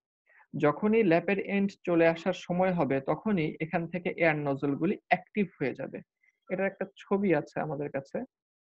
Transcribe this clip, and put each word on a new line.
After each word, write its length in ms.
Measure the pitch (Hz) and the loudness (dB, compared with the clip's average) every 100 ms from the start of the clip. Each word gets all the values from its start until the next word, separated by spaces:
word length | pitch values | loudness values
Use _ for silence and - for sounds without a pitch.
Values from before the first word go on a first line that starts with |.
| _ _ _ _ _ - | _ _ _ _ _ 0
যখনই 460 | 147 147 214 226 | 2 2 2 4
ল্যাপের 360 | 202 170 175 196 | 6 4 2 -2
এন্ড 320 | - 196 196 - - | 0 0 0 -2 0
চলে 220 | 170 165 | 4 4
আসার 240 | 165 190 | 4 -2
সময় 400 | 180 - 175 185 | -4 -4 0 0
হবে, 280 | 170 151 135 | 2 0 0
তখনই 560 | 135 160 220 196 156 - | -2 -4 0 0 0 -4
এখান 260 | 165 180 165 | -4 -4 -4
থেকে 220 | 180 180 - | -6 -6 0
এয়ার 200 | 165 151 | 0 2
নজলগুলি 600 | 143 135 143 139 175 - - | -2 -2 -2 -2 -2 -4 -2
অ্যাক্টিভ 380 | 180 - 214 180 - | -2 -2 -4 -4 -2
হয়ে 160 | 135 | -6
যাবে। 240 | - 127 - - _ _ _ - | -4 -10 -12 -16 _ _ _ -8
এটার 160 | 185 190 | -4 -4
একটা 200 | 190 196 - | -4 -10 -12
ছবি 380 | - 196 202 | -2 0 2
আছে 260 | 151 160 - | 2 0 -6
আমাদের 300 | 156 143 147 | -6 -6 -6
কাছে, 340 | 139 - - 254 _ _ _ | -8 -8 -10 -10 _ _ _